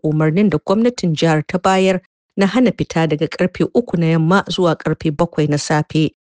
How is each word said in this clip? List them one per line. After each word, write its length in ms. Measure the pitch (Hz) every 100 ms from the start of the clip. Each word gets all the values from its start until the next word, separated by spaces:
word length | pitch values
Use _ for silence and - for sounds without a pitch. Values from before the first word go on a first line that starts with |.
umarnin 420 | 156 151 156 165 208
da 80 | 156
gwamnatin 540 | - 196 240 240 180 151
jihar 260 | 165 156
ta 160 | - 185
bayar 420 | 190 190 190 185 _ _ _ -
na 100 | 190
hana 240 | 220 240
fita 360 | - 151 165 160
daga 160 | 151 160
karfe 380 | - 180 - -
uku 220 | - 240 170
na 80 | 165
yamma 380 | 165 160 190 -
zuwa 300 | - 175 156
karfe 320 | 156 156 160
bakwai 380 | 147 170 - 151
na 80 | 147
safe. 560 | - 151 156 156 156 _